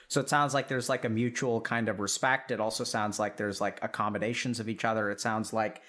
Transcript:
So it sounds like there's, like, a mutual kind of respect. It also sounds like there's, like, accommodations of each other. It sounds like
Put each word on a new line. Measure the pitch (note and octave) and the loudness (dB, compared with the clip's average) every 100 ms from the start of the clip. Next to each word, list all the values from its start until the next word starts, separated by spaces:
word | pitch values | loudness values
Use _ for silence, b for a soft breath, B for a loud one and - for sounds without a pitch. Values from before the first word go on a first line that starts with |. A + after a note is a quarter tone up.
| b | b
So | C#3+ | -2
it | C3 | 2
sounds | D3 D3 | 4 4
like | C#3 B2+ | 2 0
there's, | C3 A#2+ | 0 0
like, | C3 A#2+ | 0 0
a | |
mutual | A2 A#2+ A#2+ C3+ A2+ | 2 2 2 0 0
kind | A2+ A#2 A2+ | 2 0 0
of | G2 | 0
respect. | G2+ - C3 C3+ - | -2 0 2 2 0
It | A2+ | -2
also | G#2+ - | 0 -2
sounds | A#2+ A2+ G#2+ G2+ | -2 0 0 0
like | G#2 - | -2 0
there's, | G#2 G2 | -2 0
like, | G2+ - | -2 -2
accommodations | A2 - G#2+ G#2 G#2 A#2+ C3 A#2 | -4 -2 -2 0 -2 -2 -2 -2
of | A2 | -4
each | A2 | -2
other. | A#2 A2 G#2 | 0 0 0
It | G2+ | 0
sounds | A#2 A2 G#2+ | 0 0 0
like | A2 G#2+ - | 0 0 -2